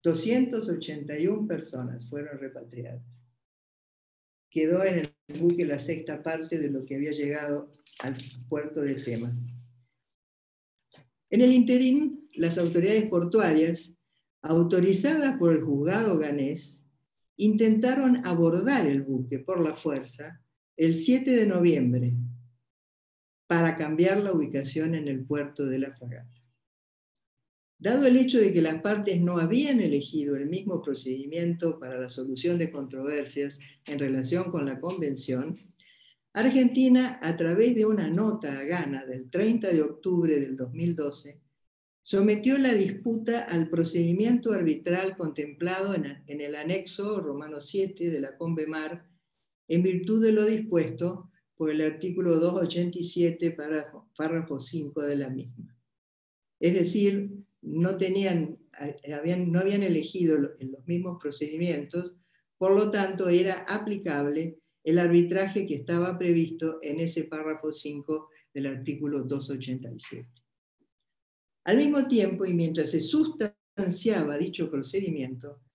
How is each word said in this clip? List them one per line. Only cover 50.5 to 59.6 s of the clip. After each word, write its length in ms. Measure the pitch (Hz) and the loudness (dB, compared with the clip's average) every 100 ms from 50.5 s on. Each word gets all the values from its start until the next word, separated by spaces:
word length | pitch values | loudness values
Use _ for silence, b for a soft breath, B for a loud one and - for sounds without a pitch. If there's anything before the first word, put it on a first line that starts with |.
| 220 - 170 156 - 175 180 - b _ _ | 0 0 0 0 -2 -6 -6 -16 b _ _
por 160 | 156 | -4
el 100 | 151 | 0
artículo 580 | 156 156 185 175 175 165 | -2 -2 -6 -2 2 4
dos 140 | 170 | 2
ochenta 440 | 185 165 170 175 175 | 0 -2 -2 -2 -4
y 60 | |
siete, 480 | 170 175 170 165 170 | -6 2 2 2 -4
párrafo, 580 | 165 151 156 147 - _ - | -4 -4 -4 -6 -18 _ -6
párrafo 440 | 156 165 160 139 | -4 -2 -4 -8
cinco 420 | - 165 143 147 | -8 -8 -8 -6
de 140 | 143 143 | -4 -4
la 140 | 131 | -4
misma. 460 | 131 123 - - _ _ _ _ _ _ _ _ _ | -8 -12 -16 -20 _ _ _ _ _ _ _ _ _
Es 140 | 165 | 0
decir, 580 | 180 170 214 202 202 202 - - _ | 2 0 2 2 0 -6 -12 -18 _
no 360 | - 156 175 185 | -8 -2 0 0
tenían, 600 | 185 196 190 170 151 - _ - | 0 0 0 0 -2 -8 _ -12
eh, 340 | 143 147 147 | -12 -10 -10
habían, 380 | 147 160 180 180 | -6 -4 -2 0
no 80 | |
habían 240 | 170 | 0